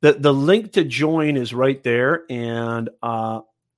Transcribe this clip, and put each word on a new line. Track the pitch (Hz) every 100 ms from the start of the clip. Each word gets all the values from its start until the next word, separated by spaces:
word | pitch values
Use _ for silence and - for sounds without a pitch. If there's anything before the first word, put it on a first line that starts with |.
the, | 151
the | 143 143
link | 139 147 214 214
to | 196
join | 147 120 156 160 151 139
is | 117
right | 120 135 135
there. | 123 120 131 165 -
And, | 123 117 117 117 117 113 -
uh, | 117 113 113 113 - _ _